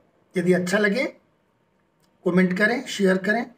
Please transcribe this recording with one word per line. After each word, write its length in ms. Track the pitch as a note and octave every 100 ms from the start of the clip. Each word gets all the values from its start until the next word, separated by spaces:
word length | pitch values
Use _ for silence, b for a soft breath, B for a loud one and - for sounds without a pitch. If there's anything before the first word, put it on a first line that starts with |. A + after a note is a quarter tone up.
| _ _ _
यदि 180 | F#3 F3
अच्छा 260 | F3 F3+ G#3
लगे 260 | G#3 A#3 D4+ - _ _ _ _ _ _ _ _ _ _
कमेंट 320 | F#3 F3 F#3 F#3
करें, 280 | G#3+ B3 -
शेयर 320 | - F#3 F#3
करें 260 | G3 A3+ B3